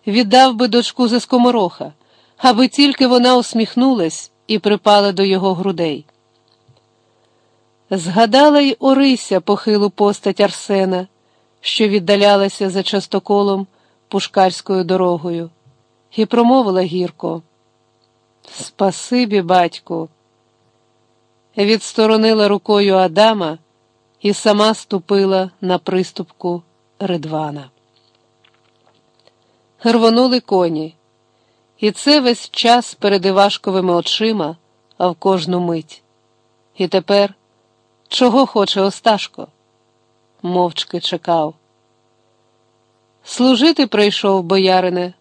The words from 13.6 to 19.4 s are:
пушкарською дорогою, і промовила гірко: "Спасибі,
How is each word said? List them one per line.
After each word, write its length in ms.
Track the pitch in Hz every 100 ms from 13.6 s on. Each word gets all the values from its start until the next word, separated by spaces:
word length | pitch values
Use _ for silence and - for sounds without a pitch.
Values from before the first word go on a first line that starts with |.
| 98 _ _ _ _
пушкарською 760 | 196 - 202 185 - - 190
дорогою, 640 | 170 185 180 170 175 170 165 _ _ _ _ _ _ -
і 100 | 214
промовила 560 | 240 233 262 214 185
гірко: 600 | 185 180 175 - 170 165 - _ _ _ _ _ _ _ _ _ -
"Спасибі, 920 | - - - 196 - - 247 226 202